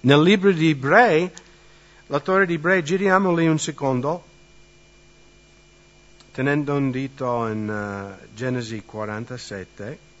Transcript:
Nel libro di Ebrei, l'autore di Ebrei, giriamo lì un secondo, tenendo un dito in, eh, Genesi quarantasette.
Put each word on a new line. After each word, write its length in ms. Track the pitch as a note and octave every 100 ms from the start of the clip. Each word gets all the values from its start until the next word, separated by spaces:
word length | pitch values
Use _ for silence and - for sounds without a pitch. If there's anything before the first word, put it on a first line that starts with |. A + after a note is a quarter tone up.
Nel 200 | B2 C#3+
libro 300 | E3 G#3 G3
di 180 | E3+ D#3+
Ebrei, 600 | D3 C3+ F#3+ A#3+ D#3 F3+ - - - - - _ - _
l'autore 380 | C#3+ E3 F#3+ F#3+
di 100 | E3
Ebrei, 280 | D#3+ F#3+
giriamo 520 | D3 F#3 G3 F#3+ F#3+ E3+
lì 100 | E3
un 140 | D#3
secondo, 680 | - D3 C#3 B2+ C3+ E3+ - - - - - _ - _ _ _ - _ _ - _ _ _ _ - - -
tenendo 420 | - C3+ D3 C#3+
un 160 | C#3+ C#3
dito 560 | B2+ C3+ C3+ C3 A#2+ A2+
in, 220 | G#2+ G#2+
eh, 580 | G#2+ G#2 G2+ G2 G2 -
Genesi 480 | A2 B2+ B2+ A2 A2+
quarantasette. 1300 | - G#2+ G#2+ G#2+ A#2 B2 - G2+ F#2 - G2+ D3 - _